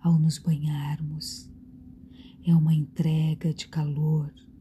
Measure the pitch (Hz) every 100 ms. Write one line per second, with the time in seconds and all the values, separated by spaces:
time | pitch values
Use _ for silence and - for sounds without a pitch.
0 | 170 160 160 - - 151 151 147 143 156
1 | 151 156 - - - - - - - -
2 | - - - - 170 165 156 156 143 -
3 | 160 156 156 156 165 151 - 156 147 143
4 | 156 156 147 - - -